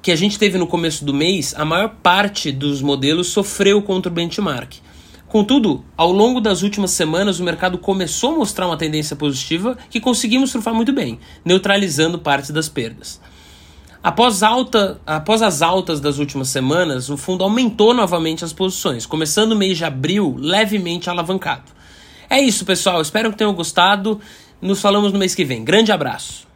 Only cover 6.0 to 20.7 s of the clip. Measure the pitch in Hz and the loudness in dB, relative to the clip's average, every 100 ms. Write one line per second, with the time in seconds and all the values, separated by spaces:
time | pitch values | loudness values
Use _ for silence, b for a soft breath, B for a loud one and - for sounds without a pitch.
6 | 170 190 226 254 214 175 202 202 185 - | 2 4 4 4 0 0 0 0 -2 0
7 | 160 165 202 170 180 160 185 180 196 190 | 0 0 0 0 -4 0 -2 -2 -2 -2
8 | 170 - 247 320 214 - 180 156 156 156 | -2 -2 -2 0 -2 -2 -4 -2 -2 -2
9 | 151 143 147 135 - 165 220 254 B 233 | -4 -4 -4 -4 -4 -4 -4 -6 B -2
10 | 254 233 226 254 269 247 233 226 233 277 | 0 0 2 2 0 -2 -2 0 0 -2
11 | 135 113 B B 165 185 196 202 190 139 | -4 -8 B B 0 2 2 0 0 0
12 | 160 175 160 139 135 151 156 143 113 - | 0 0 0 -2 0 -4 -4 -6 -8 -10
13 | - - B B B B B B B B | -18 -18 B B B B B B B B
14 | - 160 247 196 214 247 254 220 196 - | -2 2 2 4 2 2 2 2 2 -2
15 | - 156 151 220 220 151 165 190 180 151 | -6 -4 0 2 2 2 2 2 0 -2
16 | 147 139 143 139 131 135 131 165 175 127 | -2 -2 -4 -4 -4 -2 0 2 0 -2
17 | 127 143 - 185 190 226 247 - 214 247 | -6 -8 -4 -2 0 2 0 4 4 4
18 | 190 175 160 160 170 - 185 - 180 120 | 2 0 -2 -4 -8 -4 -4 -2 -2 -4
19 | - 156 156 208 220 220 190 165 165 131 | -6 -4 0 2 2 2 0 0 -4 -4
20 | 156 202 175 127 147 190 220 | -2 0 0 -2 -2 0 2